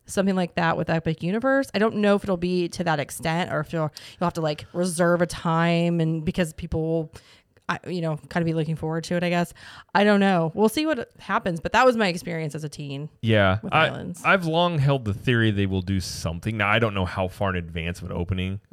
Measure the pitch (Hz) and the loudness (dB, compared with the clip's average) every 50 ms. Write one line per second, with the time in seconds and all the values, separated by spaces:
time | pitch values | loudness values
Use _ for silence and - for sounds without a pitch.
0 | _ - - - 190 196 190 185 180 170 - - 175 165 165 - 160 - 170 165 | _ -8 -2 0 0 2 2 0 0 -2 -2 -2 0 0 0 0 0 0 0 0
1 | - 165 160 - - 170 196 226 240 269 269 269 269 - - 196 214 220 214 208 | 0 -2 -4 -2 -2 -4 -2 0 0 2 2 2 0 0 0 0 2 2 2 2
2 | 208 202 202 202 - 202 190 175 175 180 180 180 175 170 - - 180 170 160 147 | 4 4 4 4 2 0 -2 -2 0 0 0 0 0 -2 -2 -4 -2 0 0 0
3 | 135 - - - 131 165 160 170 180 - - 151 151 - - 165 156 147 - - | -2 -6 -8 -6 -4 -2 0 0 -2 -2 -2 -4 -4 -4 -4 -2 -2 -4 -4 -8
4 | - - - - 180 175 - 170 160 156 151 147 - - - 170 180 185 165 160 | -20 -18 -8 -4 -4 -2 -2 -2 -2 -2 -2 -4 -8 -10 -4 -2 -2 -2 0 2
5 | 180 170 175 170 175 170 - - - 175 165 165 170 170 170 170 170 170 170 170 | 2 4 4 4 2 0 -2 -4 -2 0 2 2 2 2 2 2 2 2 2 2
6 | 160 160 165 160 151 165 - - 180 156 156 - 175 165 - 160 160 160 160 165 | 2 0 0 -2 -2 -4 -2 -2 -2 -4 -4 -10 -10 -6 -4 -4 -2 0 0 -2
7 | 156 156 - - _ _ - - _ _ _ _ _ - 175 - - - 175 180 | -2 -4 -10 -20 _ _ -20 -20 _ _ _ _ _ -8 -8 -6 -6 -6 -4 -4
8 | 165 160 156 147 - - - 175 170 165 160 165 156 156 160 143 - 156 160 165 | -2 -2 -4 -4 -6 -4 -2 -2 0 0 0 0 0 -2 -2 -4 -4 -4 -4 -4
9 | 160 - 175 175 175 175 175 175 175 - - - - - - - - _ - 185 | -4 -2 -2 -2 0 0 0 0 0 -2 -4 -16 -20 -20 -20 -20 -14 _ 0 2
10 | 208 208 208 202 196 196 190 175 165 160 - - 214 220 - 302 302 320 302 240 | 4 4 6 4 4 4 4 4 2 0 2 2 2 2 2 2 0 0 0 -2
11 | - - _ - - - 196 226 - 202 170 165 - 175 - 220 254 254 247 226 | -4 -10 _ -18 -8 -2 -2 -2 -2 -2 -4 -4 -4 0 4 6 6 6 6 4
12 | 214 185 175 185 - 180 170 165 160 151 147 151 156 147 - - 147 139 139 139 | 2 2 0 -2 -4 -6 -6 -4 -4 -6 -6 -6 -10 -10 -10 -10 -10 -10 -8 -10
13 | 151 151 _ - - 113 110 107 101 95 92 107 - - - 151 160 139 123 127 | -10 -12 _ -6 0 2 4 6 6 6 4 2 0 0 2 2 2 2 0 -4
14 | - - 175 - - 156 180 196 175 160 160 165 175 175 170 151 135 143 139 135 | -10 -10 -10 -4 0 2 2 2 2 0 0 2 2 2 2 2 2 2 2 2
15 | 120 104 98 - - 131 123 117 113 110 104 101 101 95 95 95 87 90 98 95 | 0 -2 -4 -2 0 0 2 4 4 2 2 2 0 0 0 -2 -2 -2 -2 -2
16 | 90 - - - - 85 82 87 - 110 110 110 104 101 104 113 117 110 101 98 | -2 -4 -8 -8 -6 -6 -6 -6 -6 -6 -4 -2 0 2 2 2 2 2 0 0
17 | 92 87 - 98 95 90 - - 104 95 92 90 85 82 82 85 80 85 87 - | -2 -2 -2 -2 -4 -4 -2 -4 -2 -2 -2 -2 -4 -6 -8 -8 -6 -6 -8 -8
18 | - 90 92 90 90 87 95 92 92 92 95 101 _ _ | -8 -10 -6 -6 -4 -4 -4 -4 -4 -4 -6 -8 _ _